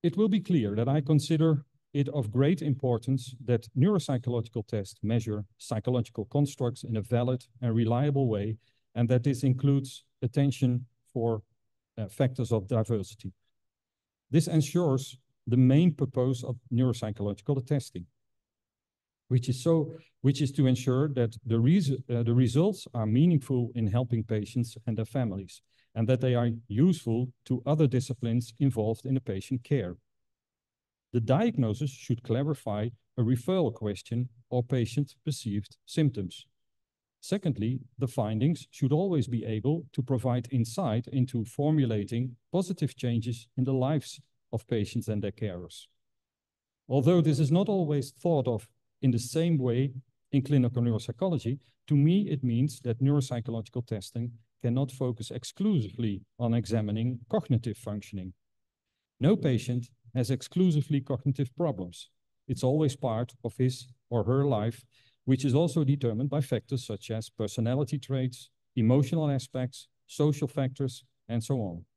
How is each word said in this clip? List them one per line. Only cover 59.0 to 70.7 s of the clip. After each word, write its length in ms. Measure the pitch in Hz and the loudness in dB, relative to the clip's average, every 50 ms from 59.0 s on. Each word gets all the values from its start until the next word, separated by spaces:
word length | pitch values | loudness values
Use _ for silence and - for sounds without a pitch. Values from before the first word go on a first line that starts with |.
| _ _ _ _ | _ _ _ _
No 180 | 117 156 214 | 4 4 4
patient 500 | 170 - 151 127 113 - - 123 123 120 - _ _ _ - - | 4 2 2 0 0 0 -2 -4 -4 -4 -6 _ _ _ -6 -2
has 160 | 127 123 117 | -2 0 0
exclusively 680 | 135 131 - - - 175 185 185 156 147 139 - 147 139 | -2 -4 -4 -6 0 2 4 4 4 2 0 0 -2 -2
cognitive 560 | 135 - 135 113 - 143 135 - 139 123 _ | -2 -2 -6 -2 0 -2 0 0 -2 -6 _
problems. 540 | - 175 156 120 95 92 90 87 - - _ _ _ _ _ _ _ _ | -4 -2 -2 -2 -4 -8 -12 -12 -18 -20 _ _ _ _ _ _ _ _
It's 160 | - 127 - - | -8 -6 0 0
always 320 | 127 139 156 156 135 - | 2 2 4 2 0 0
part 380 | - - 127 110 110 123 123 - _ - | -2 -4 -2 -2 -2 -4 -6 -8 _ -10
of 120 | 117 - | -10 -2
his 300 | - 127 127 127 - - - - _ _ _ | 0 0 0 0 -4 -12 -20 -20 _ _ _
or 140 | 120 117 98 | -2 0 0
her 220 | 92 127 135 139 | 2 2 2 2
life, 380 | 143 127 104 104 113 113 - - _ _ _ _ _ _ _ _ | 2 0 0 0 -2 -4 -6 -16 _ _ _ _ _ _ _ _
which 200 | - 131 127 135 | 0 2 2 2
is 80 | 139 120 | 2 4
also 300 | 143 170 170 - 170 151 | 4 2 2 2 0 2
determined 460 | 131 143 139 - 120 107 110 135 147 | 2 0 0 0 -2 0 0 -2 -2
by 120 | 139 147 | 0 -2
factors 460 | 131 - 131 107 - _ 135 123 - | -2 0 -2 -4 -4 _ -8 -8 -6
such 240 | - 107 98 - - | -8 -10 -10 -8 -6
as 180 | 110 110 110 - | -6 -6 -6 -10
personality 720 | _ - 110 101 - - 113 117 127 139 147 - - 139 | _ -6 -6 -4 -2 -2 -2 0 0 -2 -2 -4 -4 -8
traits, 500 | - - 135 135 131 127 123 - - _ _ _ _ _ _ | -6 -4 -4 -2 -2 -4 -6 -10 -20 _ _ _ _ _ _
emotional 540 | 123 113 113 123 143 143 - 175 165 156 147 | 2 4 4 6 4 4 2 0 0 0 0
aspects, 600 | 139 131 - - - 127 127 127 - - - _ _ _ _ | 0 -2 -4 -6 -6 -6 -6 -6 -8 -14 -20 _ _ _ _
social 400 | _ - - 147 151 147 147 151 | _ -2 0 2 2 2 0 -4
factors, 560 | 127 - 143 135 131 | -4 -2 -4 -4 -4